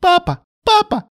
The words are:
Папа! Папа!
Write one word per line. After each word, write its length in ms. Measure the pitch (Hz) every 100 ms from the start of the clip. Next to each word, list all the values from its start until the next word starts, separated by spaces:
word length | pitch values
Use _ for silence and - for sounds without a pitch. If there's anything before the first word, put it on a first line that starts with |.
| 370
Папа! 400 | 349 349 139 _ _
Папа! 460 | - 427 415 254 -